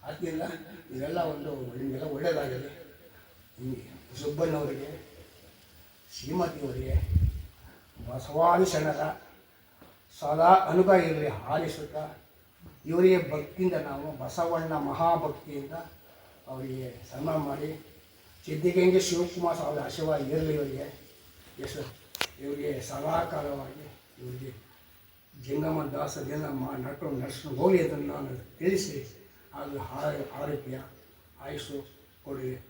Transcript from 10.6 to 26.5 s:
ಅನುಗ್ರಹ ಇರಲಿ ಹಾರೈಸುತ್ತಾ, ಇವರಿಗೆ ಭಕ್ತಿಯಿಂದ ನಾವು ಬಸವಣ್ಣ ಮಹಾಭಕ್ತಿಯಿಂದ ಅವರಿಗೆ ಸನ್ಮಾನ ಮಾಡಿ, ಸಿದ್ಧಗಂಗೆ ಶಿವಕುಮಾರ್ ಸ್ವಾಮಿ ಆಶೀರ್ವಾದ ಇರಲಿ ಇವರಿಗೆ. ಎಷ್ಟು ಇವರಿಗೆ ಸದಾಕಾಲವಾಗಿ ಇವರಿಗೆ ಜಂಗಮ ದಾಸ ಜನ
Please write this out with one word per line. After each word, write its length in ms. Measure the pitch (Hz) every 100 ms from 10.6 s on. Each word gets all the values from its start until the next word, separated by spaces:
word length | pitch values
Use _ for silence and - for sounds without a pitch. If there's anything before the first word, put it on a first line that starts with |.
| 170
ಅನುಗ್ರಹ 300 | 175 185 185 165
ಇರಲಿ 200 | 151 147 101
ಹಾರೈಸುತ್ತಾ, 600 | - 156 165 151 147 151 151 - - _ _ _ - - 147
ಇವರಿಗೆ 340 | 170 185 185 139
ಭಕ್ತಿಯಿಂದ 460 | 151 147 - 185 - -
ನಾವು 180 | 139 151 156
ಬಸವಣ್ಣ 520 | 139 - 170 165 160 151 139
ಮಹಾಭಕ್ತಿಯಿಂದ 840 | 139 165 170 151 139 - 143 135 131 - - - - - - -
ಅವರಿಗೆ 400 | 131 131 131 127 - -
ಸನ್ಮಾನ 280 | - 160 156 143
ಮಾಡಿ, 200 | 139 151 160 - - - - - - -
ಸಿದ್ಧಗಂಗೆ 540 | 151 175 175 180 185 180
ಶಿವಕುಮಾರ್ 500 | 170 175 180 170 151
ಸ್ವಾಮಿ 220 | 139 151 107
ಆಶೀರ್ವಾದ 360 | - 156 147 135
ಇರಲಿ 200 | 156 156 151
ಇವರಿಗೆ. 280 | 139 131 147 - - - - - - -
ಎಷ್ಟು 180 | - - - - - - - -
ಇವರಿಗೆ 300 | 139 143 143 131 127
ಸದಾಕಾಲವಾಗಿ 960 | 139 151 160 131 151 143 139 131 - - - - -
ಇವರಿಗೆ 320 | 123 127 131 - - - - - - _ _ 139 127
ಜಂಗಮ 380 | 143 160 156 143
ದಾಸ 220 | 143 143 147 135
ಜನ 160 | 151 147